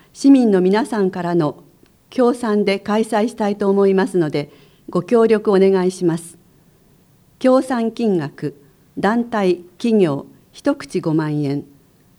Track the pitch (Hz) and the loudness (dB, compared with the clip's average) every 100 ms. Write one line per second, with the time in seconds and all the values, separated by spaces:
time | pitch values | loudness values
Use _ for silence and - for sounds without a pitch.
0 | _ - 277 269 233 190 185 208 214 220 | _ -2 4 4 4 2 2 0 -2 -2
1 | 190 185 170 175 151 - - _ _ _ | -2 -2 -2 0 -2 -4 -20 _ _ _
2 | _ - 240 240 226 208 196 196 202 214 | _ 0 0 0 -2 0 0 -2 -2 -2
3 | 220 214 226 233 208 202 202 196 196 190 | 0 -2 -2 -4 -4 -2 0 2 2 2
4 | 190 180 156 147 143 - _ _ - 180 | 0 0 -2 -4 -8 -14 _ _ -6 -6
5 | 170 233 220 214 214 190 190 190 180 185 | 0 2 4 2 2 4 4 2 0 -2
6 | 175 165 - - _ _ _ _ _ _ | -2 -2 -8 -20 _ _ _ _ _ _
7 | _ _ _ _ 254 262 262 247 226 226 | _ _ _ _ 2 2 0 -4 -4 -2
8 | 233 180 147 - 147 - _ _ _ - | -2 -2 -4 -8 -10 -10 _ _ _ -6
9 | 185 233 233 220 190 175 - _ 240 220 | -2 -2 -2 -2 0 -2 -6 _ 0 2
10 | 175 139 - _ _ - 285 277 - 185 | 2 -2 -8 _ _ -8 -4 -4 -6 -8
11 | 165 156 151 147 143 143 - _ _ _ | -4 -2 -2 -4 -4 -6 -8 _ _ _
12 | _ | _